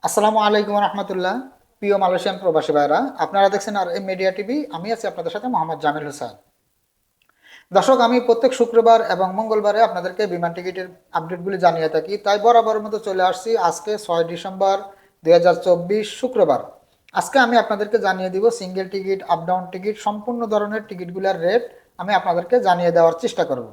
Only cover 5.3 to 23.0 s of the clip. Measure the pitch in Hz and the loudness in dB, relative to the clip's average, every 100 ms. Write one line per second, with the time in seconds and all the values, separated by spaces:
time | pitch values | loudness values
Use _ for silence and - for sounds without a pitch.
5.3 | 208 254 214 160 156 151 151 147 139 120 | -6 -4 -4 -4 -2 -2 -2 -8 -10 -12
6.3 | - _ _ _ _ _ _ _ _ _ | -14 _ _ _ _ _ _ _ _ _
7.3 | _ _ - _ 185 185 254 233 247 233 | _ _ -20 _ 2 4 4 4 2 2
8.3 | 226 262 254 233 226 226 226 226 180 185 | 2 2 2 2 4 6 6 4 0 0
9.3 | 190 220 214 208 208 226 180 180 185 214 | -2 -2 0 0 2 2 2 -8 -4 -4
10.3 | 175 170 170 180 185 185 - _ 170 160 | -2 -4 -6 -8 -8 -12 -16 _ -6 -6
11.3 | 175 180 190 175 165 156 160 160 202 202 | -8 -6 2 2 4 0 -2 -2 -4 0
12.3 | 208 214 233 220 220 208 208 208 185 185 | 2 6 6 4 -2 -4 -6 -4 0 0
13.3 | 185 226 220 175 156 - 214 208 170 165 | 0 -2 0 0 -2 -6 -8 -2 -2 -2
14.3 | 170 196 190 196 196 - - _ _ 160 | -4 -10 -2 0 0 -4 -20 _ _ 4
15.3 | 170 175 165 190 175 170 208 208 - 254 | 6 6 4 2 0 2 -2 -2 -4 -4
16.3 | 247 165 123 - - _ _ _ 190 - | 2 2 2 -2 -18 _ _ _ -6 0
17.3 | 269 240 240 214 208 208 226 196 185 185 | 2 4 4 2 -4 -2 0 0 -2 -4
18.3 | 185 226 233 185 185 185 196 190 190 - | 0 0 0 -8 -8 -6 -8 -4 -6 -2
19.3 | 170 170 185 175 185 196 208 - 208 208 | -2 0 -4 -4 -8 -8 -4 -6 -6 -6
20.3 | 240 233 214 208 214 214 185 175 185 190 | -6 -2 -2 -2 -6 -10 -12 -10 -4 -4
21.3 | 175 170 226 - - _ - 180 196 190 | 0 0 0 -2 -18 _ -14 0 0 2
22.3 | 175 175 247 196 175 175 170 | -2 2 2 4 2 4 6